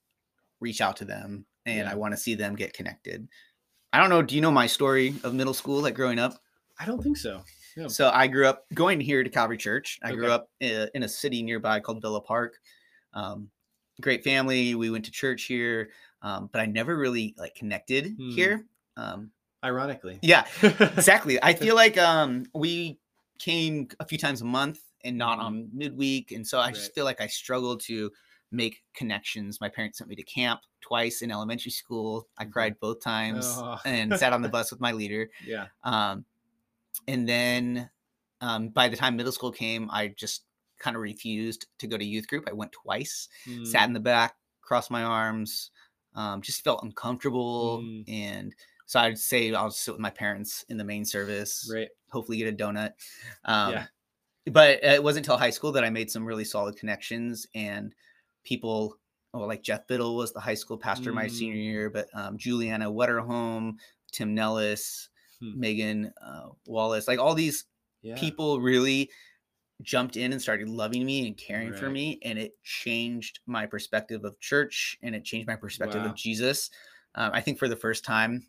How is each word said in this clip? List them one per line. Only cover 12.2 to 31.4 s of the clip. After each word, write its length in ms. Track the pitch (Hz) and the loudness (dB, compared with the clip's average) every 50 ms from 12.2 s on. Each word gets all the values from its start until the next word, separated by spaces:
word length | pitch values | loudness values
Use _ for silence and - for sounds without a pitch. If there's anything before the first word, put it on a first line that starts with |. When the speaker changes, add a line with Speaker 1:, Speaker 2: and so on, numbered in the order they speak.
Speaker 1:
Park. 400 | - - 113 117 120 117 - _ _ - - _ _ _ _ _ _ _ | -2 0 0 0 0 -2 -6 _ _ -20 -20 _ _ _ _ _ _ _
Um, 380 | - 104 104 104 104 104 104 101 _ _ _ _ _ _ _ _ _ - | -10 -10 -8 -8 -8 -10 -12 -16 _ _ _ _ _ _ _ _ _ -4
great 240 | - 139 123 110 - | -2 0 0 0 2
family. 500 | 143 135 135 131 131 127 127 123 120 120 | 2 4 4 4 4 4 4 4 2 2
We 160 | 117 117 113 | 0 0 0
went 140 | 113 110 107 | -2 -2 -4
to 60 | - | -6
church 320 | - - 143 131 123 120 - | -6 -2 -2 -2 -2 -2 -4
here, 480 | - 127 120 120 117 117 113 107 107 - - - - _ _ | -4 -2 0 0 0 0 -2 -4 -6 -10 -18 -20 -20 _ _
um, 260 | - 104 98 95 101 101 | -10 -8 -8 -8 -8 -4
but 80 | - 113 | -2 -2
I 60 | 110 | 0
never 300 | 110 104 113 117 156 170 | 0 0 0 0 0 0
really, 380 | 151 139 127 120 117 110 104 - - | 0 2 2 0 0 -2 -4 -6 -10
like, 160 | 87 - - | -12 -12 -10
connected 600 | - 113 104 104 - - - 131 139 143 208 220 | -10 -6 -6 -6 -6 -2 0 0 0 0 -2 -6
Speaker 2:
Hmm. 140 | 135 131 127 | -8 -8 -4
Speaker 1:
here. 360 | 120 175 185 196 214 214 220 - _ _ _ _ _ | 0 2 2 2 2 0 -4 -10 _ _ _ _ _
Um, 340 | - - 101 90 101 107 107 - _ _ _ _ _ | -10 -8 -8 -8 -10 -12 -14 -18 _ _ _ _ _
Speaker 2:
Ironically. 560 | - 131 123 127 139 143 127 - - 92 92 98 | -4 -4 -2 -2 -2 -4 -6 -8 -10 -12 -8 2
Speaker 1:
Yeah, 260 | - 160 175 139 - - - - | 6 8 8 8 6 4 4 6
Speaker 2:
<laughs> 0 | |
Speaker 1:
exactly. 760 | 214 202 - - 208 - - - - - 196 220 - 147 127 120 | 6 8 8 8 6 6 6 6 8 8 8 8 6 2 2 6
I 100 | 131 160 170 | 6 6 6
feel 200 | 170 226 220 226 | 6 6 6 10
like, 200 | 226 226 220 214 185 | 10 10 10 10 8
um, 480 | 175 170 160 160 151 131 123 127 123 - - | 6 8 8 6 4 4 0 -2 -4 -6 -4
we 440 | 156 156 170 170 170 170 160 139 - _ _ _ _ _ _ _ - | -2 0 0 0 -2 -4 -6 -8 -12 _ _ _ _ _ _ _ -8
came 500 | - 170 165 170 165 160 156 147 131 - - - | -2 -2 0 2 2 0 0 -2 -4 -6 -8 -12
a 40 | 160 | -8
few 120 | - 156 156 | -6 -4 -2
times 220 | 160 143 135 120 | 0 -2 -2 -2
a 60 | 117 | -2
month 340 | 120 123 131 139 147 151 - - - _ _ - | -2 0 0 0 0 -4 -8 -14 -20 _ _ -8
and 120 | 123 123 | -6 -4
not 220 | 117 120 117 117 - | -2 0 0 0 0
Speaker 2:
Mm-hmm. 80 | 113 | -2
Speaker 1:
on 240 | 110 107 110 117 113 | -4 -4 -6 -8 -8
midweek, 600 | 113 135 151 139 131 131 139 135 135 131 123 - | -8 -8 -6 -6 -4 -2 0 0 0 0 -2 -6
and 140 | 98 113 110 | -10 -10 -6
so 120 | - 135 127 | 0 2 2
I 140 | 120 123 | 2 2
just 160 | 120 110 101 - | 0 -4 -10 -6
Speaker 2:
Right. 60 | - | -4
Speaker 1:
feel 100 | 156 143 | -2 -2
like 160 | 131 120 - | -2 -2 -2
I 60 | 107 107 | -4 -6
struggled 520 | - - - - 127 127 123 123 120 110 | -6 -6 -4 -4 -2 -2 -2 -2 -4 -4
to 280 | - - 113 110 104 101 - _ _ _ _ _ _ _ | -6 -6 -4 -4 -4 -6 -8 _ _ _ _ _ _ _
make 320 | - 123 117 110 110 - _ _ - | -4 -2 -2 -2 -4 -8 _ _ -10
connections. 680 | - 135 110 101 104 - - - 110 101 101 101 - | -8 -4 -4 -4 -4 -4 -6 -8 -6 -8 -8 -8 -8
My 80 | 107 101 | -8 -8
parents 300 | - 110 107 107 - - | -6 -6 -8 -8 -8 -12
sent 120 | - - | -14 -14
me 60 | 104 | -14
to 60 | - - | -16 -16
camp 380 | - - 123 123 120 113 - - _ _ _ | -8 -4 -2 -2 0 -2 -4 -6 _ _ _
twice 420 | - - 123 117 117 117 117 - | -6 -2 0 0 0 0 -2 -4
in 80 | 120 117 | -6 -4
elementary 400 | 104 104 | -4 -4